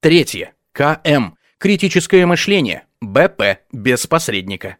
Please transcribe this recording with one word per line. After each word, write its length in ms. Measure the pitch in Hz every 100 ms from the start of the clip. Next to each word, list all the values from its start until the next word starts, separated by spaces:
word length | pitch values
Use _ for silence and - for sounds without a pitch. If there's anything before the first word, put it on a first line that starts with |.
Третье. 500 | 160 170 135 95 87 _ _
К 260 | - 143 156 160
М. 320 | 147 101 _ _ _
Критическое 680 | 196 202 196 180 165 190 175
мышление. 580 | 170 - 196 123 85 _ _
Б 300 | 110 101 185
П. 300 | - 101 95 _
Без 340 | 120 107 123 -
посредника. 680 | 165 - 104 92 98 95 92